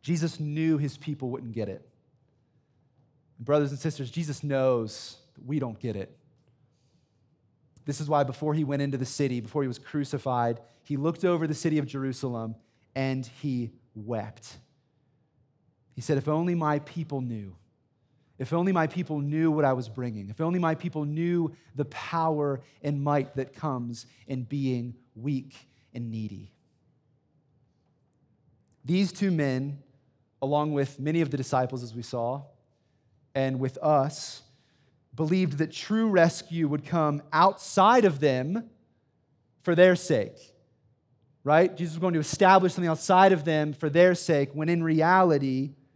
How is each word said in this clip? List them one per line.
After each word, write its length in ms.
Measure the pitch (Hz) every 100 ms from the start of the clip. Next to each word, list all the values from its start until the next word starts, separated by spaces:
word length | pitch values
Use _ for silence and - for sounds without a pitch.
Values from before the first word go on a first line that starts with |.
Jesus 380 | - 165 160 -
knew 400 | 147 151 160 156
his 180 | 143 -
people 320 | - 143 127
wouldn't 220 | 131 120
get 180 | 110 101
it. 180 | 95 - _ _ _ _ _ _ _ _ _ _ _ _ _ _ -
Brothers 300 | 123 151 143
and 100 | 139
sisters, 300 | 160 147 127
Jesus 340 | 165 156 135
knows 760 | 147 135 131 120 110 - - - _ -
that 100 | 120
we 140 | 151
don't 200 | 131 110
get 160 | 120 98
it. 220 | 95 _ _ _ _ _ _ _ _ _ _ _ _ _ _ _ _ _ -
This 140 | 139
is 80 | 147
why 160 | 147
before 300 | 135 131 151
he 100 | 151
went 180 | 143 143
into 160 | 143 135
the 80 | 131
city, 360 | - 139 123
before 220 | 104 151
he 40 | 135
was 120 | 117
crucified, 800 | - 147 139 139 135 123 120 117 - _
he 140 | - 143
looked 280 | 156 165 180
over 200 | 170 156
the 80 |
city 240 | 151 165 151
of 80 | 135
Jerusalem 680 | 139 135 127 131 120 113 110 _ _ _ 135
and 300 | 135 131 117
he 460 | - 147 123 117 - _
wept. 640 | 110 104 117 104 - - - _ _ _ _ _ _ _ _ _ _ _ _ _
He 80 | -
said, 160 | - 139
"If 100 | 147
only 280 | 156 175 170
my 240 | 151 147
people 420 | 147 165 160 139
knew. 340 | 127 113 98 87 _ _ _ _ _ _ _ _
If 160 | 131
only 180 | 170 185
my 160 | 180 156
people 320 | 180 165 151
knew 320 | 143 156 160
what 140 | 151 143
I 80 |
was 160 | 127 113
bringing. 400 | 110 123 107 98
If 120 | 107
only 160 | 160 180
my 160 | 165
people 320 | 160 175 156 147
knew 500 | 151 170 175 160 147 _ 135
the 100 | 147
power 760 | - - 165 160 151 143 131 - _
and 220 | 147 147
might 320 | 143 147 139 135
that 180 | 127
comes 520 | - 156 127 120 117 - _ -
in 180 | 131
being 520 | 117 143 135 123 123 117 _ 110
weak 520 | 127 135 - - _ _ _
and 160 | 123 117
needy." 440 | 110 107 98 95 _ _ _ _ _ _ _ _ _ _ _ _ _ _ _ _ _ _ _ _ _ _ _ 127
These 260 | 180 196
two 200 | - 196
men, 520 | 165 139 127 139 143 _ _ _ _ _ _
along 320 | 135 147 151
with 260 | 143 139 -
many 220 | 143 160
of 80 | 156
the 80 | 131
disciples, 460 | 127 135 127 127
as 100 | 120
we 100 | 113
saw, 400 | 113 123 117 139 139 _ _ _ _ _ _ _ _ 135
and 240 | 135 131
with 180 | 131 -
us, 640 | 151 151 139 143 - - _ _ _ _ _ _ _
believed 440 | 123 156 185 180 143
that 140 | 156
true 380 | - - 220 220
rescue 600 | 185 165 - - 165 151
would 160 | 151 147
come 360 | 170 151 147 -
outside 720 | 156 190 190 - - 196 254 202
of 160 | 143
them 480 | 147 127 135 208 - _ _ _ _ _ _ _ _ _
for 140 | - 170
their 200 | 185 175
sake, 600 | - 131 98 - - _ _ _ _ _ _ _ _ _
right? 320 | 139 156 185 185
Jesus 200 | 170 160
was 40 |
going 140 | 180
to 60 | 165
establish 540 | 147 - 190 190 185
something 160 | 180 170
outside 440 | 160 - 185 190
of 100 | 180
them 300 | 151 156 151
for 160 | 139 156
their 260 | 156 180 175
sake, 360 | - 151 139
when 160 | 151 156
in 120 | 170
reality 920 | 160 156 160 185 185 143 135 131 139 - _